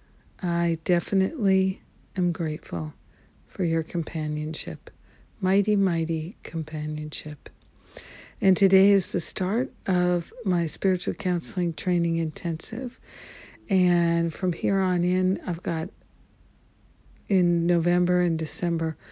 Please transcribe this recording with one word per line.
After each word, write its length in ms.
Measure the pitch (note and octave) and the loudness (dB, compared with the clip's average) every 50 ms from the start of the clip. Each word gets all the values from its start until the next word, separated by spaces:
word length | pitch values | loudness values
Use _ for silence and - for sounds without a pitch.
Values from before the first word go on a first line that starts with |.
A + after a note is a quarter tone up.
| _ _ _ - _ - _ - - | _ _ _ -20 _ -20 _ -8 -4
I 340 | F3 E3+ E3+ E3+ E3+ E3 D#3+ - | -2 -2 0 0 0 -2 -2 0
definitely 1000 | - F3+ F3 - - - F#3+ F#3+ G3 E4+ C#4+ G#3 G3 F#3+ F#3+ F#3+ F#3+ F#3+ - - _ _ - - _ _ | 0 0 0 0 0 0 2 2 0 0 0 2 2 4 4 2 0 -2 -6 -12 _ _ -20 -20 _ _
am 160 | F#3 F3+ F3 E3 | -2 0 0 0
grateful 600 | - E3 D#3 D3+ - - - F3 E3+ D#3 D3+ - - _ _ _ _ _ _ _ _ _ | -2 -4 -4 -4 -6 -8 -8 -8 -6 -6 -8 -10 -14 _ _ _ _ _ _ _ _ _
for 160 | _ - - F3+ | _ -6 -4 -2
your 200 | E3 E3 E3 D#3+ | 0 0 -2 -2
companionship. 1040 | - - E3+ D#3+ - - D#3 D3+ D3+ D3+ D3+ D3+ D#3 D#3 - - - D#3 - - - - _ - - - - - _ _ - | -4 -6 -6 -6 -4 -6 -6 -4 -4 -4 -4 -6 -6 -8 -8 -10 -10 -12 -12 -14 -20 -20 _ -20 -20 -20 -20 -20 _ _ -4
Mighty, 380 | F#3+ F#3 G3 G3+ G3 G#3+ G#3 | 0 2 2 2 2 2 2
mighty 580 | G3 G3 F3+ E3+ E3 D#3+ D#3 E3 D#3+ D#3 F3 - - - | 2 2 2 2 0 0 -2 -2 -4 -4 -8 -10 -14 -16
companionship. 1040 | - - E3 D3+ - D#3 D3+ D3+ D3+ D3+ D3+ D3+ D3+ - - - D3+ D3 - _ - - _ _ _ _ _ _ - - - - - - - - - - - | -8 -8 -6 -6 -6 -6 -6 -6 -6 -6 -6 -8 -8 -10 -10 -10 -12 -12 -12 _ -20 -20 _ _ _ _ _ _ -20 -20 -20 -20 -20 -20 -20 -20 -20 -8 0
And 160 | G#3+ F#3+ F#3 | 2 4 4
today 360 | - G3 F#3 F#3+ F#3+ F#3+ G3+ | 6 6 6 6 6 8 6
is 160 | G3+ G3 F#3 | 6 4 2
the 120 | - - F3+ | 0 -4 -4
start 520 | - - - - F#3 F#3 G#3 A#3+ C4 - - - _ | -4 -6 -6 -4 -4 -2 0 -2 -2 -4 -8 -10 _
of 440 | - F3+ F3+ F3+ F3+ F3+ F3 E3+ - - C5 A4 | -2 0 2 2 2 0 0 -2 -6 -12 -6 -2
my 220 | F#3+ F3+ F3 E3+ | 0 0 0 0
spiritual 480 | D#3 - - - F#3+ F#3 F3 - G3 F3 | -2 -4 -2 0 0 0 0 -2 -6 -6
counseling 580 | - - F#3 F3 E3+ - - - F3+ F3 E3+ D#3 | -4 -2 -2 -2 -2 -4 -4 -4 -2 -2 -2 -2
training 440 | - - F#3 F3+ F3 E3+ E3+ E3 | -4 -2 0 0 2 2 0 0
intensive. 840 | E3 E3 D#3+ - - - E3+ D#3+ D#3+ - - - - C4+ B3 - - - - - - - - - - - - - - - | 0 -2 -4 -6 -6 -6 -6 -6 -6 -8 -10 -8 -8 -8 -10 -10 -14 -20 -20 -20 -20 -20 -20 -20 -20 -20 -20 -20 -20 -4
And 640 | - F#3+ F#3 F3+ F3+ F3 F3 E3+ E3+ E3+ E3+ E3 E3 | 0 2 4 4 4 4 4 4 2 2 2 0 -2
from 220 | - - F#3 F#3 E3+ | -2 -2 -2 -2 -2
here 260 | - - G#3 G3 G3 | 0 0 0 0 2
on 240 | F#3+ F#3 F3+ F3 F3 | 0 0 0 0 2
in, 380 | F3+ F3+ F#3 F#3 F#3 G3 D#4+ - | 2 2 2 2 2 0 0 -2
I've 180 | A3 E3 E3 - | -6 -6 -4 -4
got 260 | F3 E3 D#3+ D#3 - - _ _ _ _ _ - _ _ _ - _ _ _ _ _ _ _ _ _ _ _ _ - - - _ | -4 -4 -4 -6 -6 -10 _ _ _ _ _ -20 _ _ _ -20 _ _ _ _ _ _ _ _ _ _ _ _ -20 -20 -20 _
in 380 | - G3 F#3 F3 F3 E3+ E3+ E3 | 0 2 4 4 4 2 2 2
November 560 | F3 F3 E3+ D#3+ F3 F3 F3 F3+ F3 F3+ F3+ | 2 2 2 4 2 2 2 2 2 2 2
and 160 | F3+ F3 E3 | 2 2 0
December, 580 | D#3+ D#3+ - - - F3 F3 E3+ D#3+ E3 D#3+ D#3 - - - | -2 -4 -6 -6 -4 -2 -2 -2 -2 -2 -4 -6 -8 -14 -20